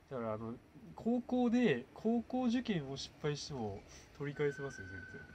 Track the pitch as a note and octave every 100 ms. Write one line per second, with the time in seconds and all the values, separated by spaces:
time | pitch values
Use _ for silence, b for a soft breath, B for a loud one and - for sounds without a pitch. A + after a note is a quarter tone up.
0 | - B2+ A2+ A2 A2+ A#2+ - - - -
1 | A3+ A#3+ - B3 A#3+ A#3+ A3 A#2+ - -
2 | A3 A#3 - B3+ B3 B3+ A#3+ E3+ C3+ C3+
3 | - - D3+ D3 - C3+ G#2+ G2+ - B
4 | B - C#3+ C#3+ C#3+ C#3 C#3 - - -
5 | - - -